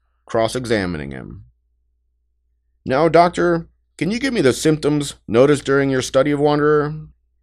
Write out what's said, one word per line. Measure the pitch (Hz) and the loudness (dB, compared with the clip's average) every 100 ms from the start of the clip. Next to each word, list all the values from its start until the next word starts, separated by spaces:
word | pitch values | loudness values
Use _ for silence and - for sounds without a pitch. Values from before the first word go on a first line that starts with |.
| _ _ - | _ _ -6
cross-examining | 113 113 131 117 110 90 78 69 | -2 -2 -4 -2 -2 -2 -6 -8
him. | 65 52 95 - _ _ _ _ _ _ _ _ _ _ _ _ _ - | -12 -14 -18 -20 _ _ _ _ _ _ _ _ _ _ _ _ _ -4
"Now, | 135 165 | 0 4
Doctor, | 165 175 175 175 170 - _ _ - | 4 4 2 -2 -2 -6 _ _ -8
can | 160 | -6
you | 233 | -4
give | 269 | -4
me | 226 | 0
the | 131 | 0
symptoms | 117 160 151 147 147 143 - - | 2 0 0 0 -2 -4 -12 -2
noticed | 113 143 139 | 4 4 4
during | 135 139 139 | 0 0 0
your | 131 | -2
study | - 135 147 | 0 0 0
of | 143 | 0
Wanderer?" | 147 147 147 151 147 156 156 _ _ _ | 0 2 2 2 0 -8 -16 _ _ _